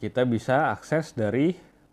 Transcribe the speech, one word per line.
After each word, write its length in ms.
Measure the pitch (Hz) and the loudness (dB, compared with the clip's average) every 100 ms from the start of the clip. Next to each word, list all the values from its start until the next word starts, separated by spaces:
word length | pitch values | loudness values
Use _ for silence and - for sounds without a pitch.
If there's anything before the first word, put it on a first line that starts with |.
kita 240 | 110 123 123 | -6 0 2
bisa 480 | 113 - 131 151 | 0 2 2 2
akses 400 | 104 - 151 151 | -2 -2 -2 -2
dari 400 | - 104 117 156 175 - _ _ | -4 -2 2 0 0 -8 _ _